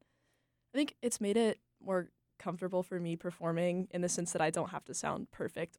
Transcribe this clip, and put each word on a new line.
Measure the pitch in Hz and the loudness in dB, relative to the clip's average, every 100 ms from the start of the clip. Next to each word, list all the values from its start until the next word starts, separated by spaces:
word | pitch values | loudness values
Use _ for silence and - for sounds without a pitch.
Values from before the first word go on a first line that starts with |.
| _ _ _ _ _ _ _ | _ _ _ _ _ _ _
I | 269 | -2
think | 302 - | 0 0
it's | 240 - | -2 0
made | 202 220 | 2 4
it | 220 - _ _ | 4 2 _ _
more | 190 185 165 _ _ - | -2 -2 -2 _ _ -10
comfortable | 185 175 180 185 | -6 -4 0 0
for | 180 185 | 0 -2
me | 170 165 | -2 -4
performing | 180 170 165 165 175 175 185 | -6 -4 0 2 2 2 -2
in | 180 | 0
the | 175 | 0
sense | 180 175 | 0 0
that | 180 | 2
I | 156 | 2
don't | 170 147 | 2 -2
have | 147 | -6
to | - | -8
sound | - - - - | -6 -4 -4 -6
perfect | - - - 170 | -6 -4 -4 -8